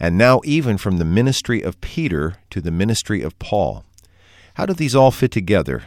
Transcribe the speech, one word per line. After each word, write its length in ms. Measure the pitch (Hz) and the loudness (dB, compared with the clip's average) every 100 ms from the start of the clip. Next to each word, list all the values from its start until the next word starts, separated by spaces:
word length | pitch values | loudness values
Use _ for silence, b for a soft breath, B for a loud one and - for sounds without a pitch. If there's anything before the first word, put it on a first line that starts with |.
and 180 | 85 85 | -2 4
now 220 | 120 131 | 4 4
even 340 | - 151 131 101 | 2 0 0 -2
from 200 | 104 90 | -2 0
the 80 | |
ministry 580 | 80 92 127 135 - 117 | 2 2 2 0 -2 -4
of 180 | - 87 | -4 -8
Peter 540 | - - 160 80 78 92 _ | -8 -6 -2 -2 -4 -6 _
to 100 | - | -8
the 120 | 85 | -4
ministry 500 | 85 101 113 - 107 | -2 0 -2 -4 -4
of 160 | 67 - | -6 -10
Paul. 460 | - 104 78 50 - _ b b b b b | -6 -2 -2 -6 -14 _ b b b b b
How 120 | - 190 | -8 -6
do 80 | |
these 220 | 180 151 135 | -4 0 6
all 160 | 131 | 6
fit 180 | - 131 | 4 0
together, 540 | - 90 101 71 62 | 0 0 0 0 -6